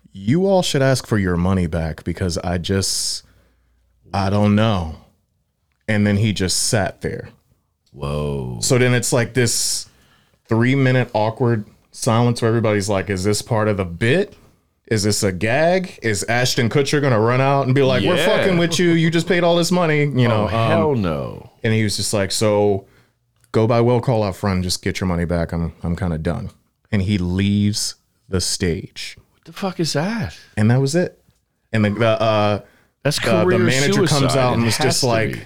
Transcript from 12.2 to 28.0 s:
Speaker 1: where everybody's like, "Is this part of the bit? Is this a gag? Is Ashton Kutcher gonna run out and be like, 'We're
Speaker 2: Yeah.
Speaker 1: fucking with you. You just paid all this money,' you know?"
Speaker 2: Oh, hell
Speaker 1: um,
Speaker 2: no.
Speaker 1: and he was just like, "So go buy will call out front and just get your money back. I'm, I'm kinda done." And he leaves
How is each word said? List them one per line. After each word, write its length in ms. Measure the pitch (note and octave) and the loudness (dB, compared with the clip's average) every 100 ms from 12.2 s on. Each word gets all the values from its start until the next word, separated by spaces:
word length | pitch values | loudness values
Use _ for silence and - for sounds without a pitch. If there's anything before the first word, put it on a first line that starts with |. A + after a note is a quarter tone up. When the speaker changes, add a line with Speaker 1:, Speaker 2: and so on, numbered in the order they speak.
| A#2+ A#2 | 2 2
Speaker 1:
where 80 | A#2 | 0
everybody's 400 | A#2 A2 G#2 G2 | 2 2 0 0
like, 200 | F#2+ F#2+ | -2 -2
"Is 140 | F#2 | -2
this 180 | G2+ G2+ | -2 -2
part 260 | - A2 G#2+ | -2 0 0
of 100 | G2+ | 0
the 80 | F2+ | -4
bit? 500 | E2+ A2+ E3+ - - - _ _ _ - | -2 0 0 -2 -8 -20 _ _ _ -4
Is 160 | A2 | -2
this 180 | G#2 G#2 | 0 0
a 80 | G2+ | -2
gag? 680 | F2+ A2 C3+ E3 F#3 F3+ - | -2 0 2 2 2 -2 -4
Is 220 | A2+ G#2 | -4 -2
Ashton 460 | - A#2+ B2 - A2+ | -2 0 0 0 0
Kutcher 320 | D3 C#3 D3 | 0 0 0
gonna 180 | C#3 G#2+ | 2 2
run 220 | A#2 B2+ | 4 2
out 240 | C3+ C#3 B2+ | 2 2 2
and 100 | C3+ | 2
be 80 | |
like, 200 | C3 B2+ | 4 2
'We're 120 | - C3+ | 2 2
Speaker 2:
Yeah. 220 | F3 G#3+ | 2 2
Speaker 1:
fucking 200 | G3 F3 | 2 2
with 220 | E3+ F#3 | 2 2
you. 120 | E3+ | 2
You 200 | E3 E3 | 4 2
just 160 | E3 E3 | 2 0
paid 160 | F3 | 2
all 120 | E3+ F3 | 4 2
this 160 | E3+ | 2
money,' 300 | F3+ E3 D3+ | 2 2 2
you 260 | D3 C3 A#2 | 0 2 2
know?" 160 | G#2+ | 2
Speaker 2:
Oh, 40 | G#2 | 0
hell 440 | A2+ A2+ E3 D#3 | 0 2 2 2
Speaker 1:
um, 100 | B2+ | 0
Speaker 2:
no. 480 | F2+ D2 A#1 G1+ - _ | 0 -2 -6 -10 -18 _
Speaker 1:
and 100 | A2+ | 0
he 100 | A2 | 0
was 140 | G#2+ G#2+ | 0 -2
just 160 | G2 | -2
like, 180 | G#2 F#2+ | -2 -2
"So 540 | - A2 G#2 G#2 G2 - _ _ _ _ _ _ | 0 2 4 2 0 -6 _ _ _ _ _ _
go 160 | A#2 A2+ | 0 2
buy 140 | A#2 | 2
will 200 | A#2 B2 | 2 2
call 220 | C3+ A2+ | 2 0
out 120 | G2+ F2+ | -2 -2
front 200 | G2+ F#2 | -2 -2
and 80 | |
just 180 | F2+ - | -2 -4
get 160 | G2 - | -6 -4
your 80 | F#2 | -2
money 180 | E2+ E2+ | -2 -2
back. 260 | F2 E2 | -2 -2
I'm, 220 | E2+ D#2+ - | -4 -6 -6
I'm 120 | E2+ E2+ | -6 -4
kinda 220 | F2+ D#2+ | -4 -4
done." 320 | E2+ D#2 - - _ _ _ | -4 -6 -8 -16 _ _ _
And 120 | G2+ | -2
he 140 | F#2+ G2+ | 0 0
leaves 800 | F2+ F#2 G2+ G2+ G#2 G#2+ - - | 0 0 0 2 0 -2 -6 -10